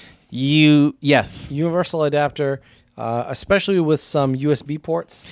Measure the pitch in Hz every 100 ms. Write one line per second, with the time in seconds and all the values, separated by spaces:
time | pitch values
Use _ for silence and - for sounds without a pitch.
0 | - _ - 120 135 151 151 147 143 -
1 | 143 135 117 - - 143 165 170 170 165
2 | 151 147 147 - 139 135 _ _ _ -
3 | 113 117 123 131 - 196 196 190 156 151
4 | - 151 135 131 147 139 139 151 - 165
5 | - - -